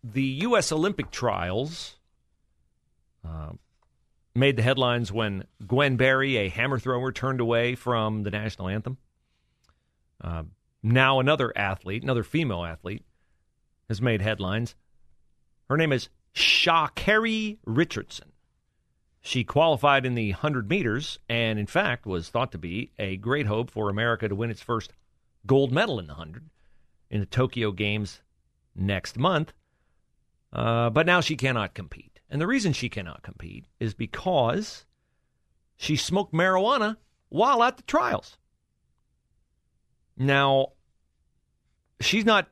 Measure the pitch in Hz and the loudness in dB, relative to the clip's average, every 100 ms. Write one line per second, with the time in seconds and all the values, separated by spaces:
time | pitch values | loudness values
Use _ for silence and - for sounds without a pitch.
0 | 120 113 135 135 226 226 - 156 185 - | -4 -2 -2 -2 2 2 2 0 0 -2
1 | 120 - 123 95 87 98 147 170 - - | -6 -2 0 0 0 -2 -4 -8 -14 -18
2 | _ _ _ _ _ _ _ _ _ _ | _ _ _ _ _ _ _ _ _ _
3 | _ _ 82 80 76 85 _ _ _ _ | _ _ -12 -10 -12 -14 _ _ _ _
4 | _ _ _ 120 135 120 117 135 127 120 | _ _ _ 2 4 4 2 2 2 0
5 | 107 104 107 98 - _ 98 123 143 123 | -2 -2 -2 -4 -10 _ -2 2 2 4
6 | 131 131 135 123 98 85 127 131 123 123 | 4 4 2 0 0 -2 -2 -2 -2 -2
7 | 131 - 131 131 117 117 120 123 - 117 | -2 -4 -4 0 2 2 0 -2 -2 0
8 | 110 107 101 104 107 - 92 104 120 131 | 0 -2 -4 -4 -6 -6 -4 -4 -6 -12
9 | _ _ _ _ _ _ _ _ _ _ | _ _ _ _ _ _ _ _ _ _
10 | _ _ 85 82 78 _ _ _ 107 127 | _ _ -10 -8 -10 _ _ _ 2 6
11 | 131 135 131 156 120 - 101 95 90 107 | 6 4 2 2 0 -2 -4 -4 -6 -6
12 | 135 123 104 156 151 90 85 82 90 104 | -2 -2 -2 -2 -2 -4 -6 -8 -10 -10
13 | _ _ _ _ _ _ _ _ _ 107 | _ _ _ _ _ _ _ _ _ -2
14 | 123 110 104 104 92 104 120 - _ _ | 0 2 0 -2 -2 -2 -4 -10 _ _
15 | - _ _ _ _ _ _ 147 160 127 | -20 _ _ _ _ _ _ 0 2 0
16 | - _ _ - - - 175 165 151 - | -2 _ _ 0 4 4 6 4 2 -2
17 | - 214 226 220 214 208 - 113 - 110 | 2 4 2 -2 -4 -6 -2 0 0 -2
18 | - - - _ _ _ _ _ _ _ | -10 -16 -18 _ _ _ _ _ _ _
19 | _ _ - 127 120 147 165 147 147 139 | _ _ -4 -4 0 4 4 4 4 4
20 | 127 120 107 90 - 135 101 190 127 113 | 2 -2 -2 -2 -2 -2 -2 -2 0 -2
21 | 156 - - 117 113 107 104 170 202 120 | -6 -12 -6 -2 -2 -2 -2 0 0 -2
22 | 107 90 82 117 131 - 85 92 131 - | -4 -6 -2 -2 -2 -6 -8 -8 -8 -8
23 | 98 95 110 143 113 107 123 - 104 101 | -8 -6 -4 -2 0 -2 -4 -4 -2 0
24 | 117 113 110 98 117 110 - 113 - _ | 0 0 -2 -2 -4 -6 -4 -4 -4 _
25 | _ _ _ _ - 135 135 135 226 120 | _ _ _ _ 2 2 4 0 0 -4
26 | 80 73 78 80 - _ _ _ _ _ | -8 -12 -14 -16 -20 _ _ _ _ _
27 | _ 104 98 - 127 120 107 92 104 104 | _ -4 -2 0 0 0 -2 0 0 0
28 | 101 - _ _ _ _ _ - 98 95 | -4 -10 _ _ _ _ _ -4 -2 -2
29 | - 107 160 170 160 - _ _ _ _ | -4 0 2 2 -2 -10 _ _ _ _
30 | _ _ _ _ _ - 117 117 117 113 | _ _ _ _ _ -4 0 2 2 2
31 | 165 180 156 151 135 123 101 - 82 - | 4 2 2 -2 -2 -2 -4 -8 -16 -16
32 | - _ _ 139 175 262 202 131 120 - | -20 _ _ -4 0 0 0 0 -4 -8
33 | 87 - - - 85 95 - _ 113 - | -12 -14 -18 -16 -16 -16 -20 _ -8 -6
34 | 113 - - 170 117 160 220 - _ _ | -8 -6 0 2 2 0 -4 -12 _ _
35 | _ _ _ _ _ _ _ _ - 151 | _ _ _ _ _ _ _ _ -2 -2
36 | - 185 202 156 185 185 208 277 214 220 | 0 -2 0 0 2 2 2 2 0 -4
37 | _ _ _ 147 240 247 240 254 - 311 | _ _ _ 0 2 4 2 0 -2 0
38 | - - - - _ _ _ _ _ _ | 0 -4 -6 -20 _ _ _ _ _ _
39 | _ _ _ _ _ _ _ _ _ _ | _ _ _ _ _ _ _ _ _ _
40 | _ - 131 139 139 135 135 _ _ _ | _ -2 2 4 4 4 2 _ _ _
41 | _ _ _ _ _ _ _ _ _ _ | _ _ _ _ _ _ _ _ _ _
42 | - 202 214 208 - | -2 2 4 2 2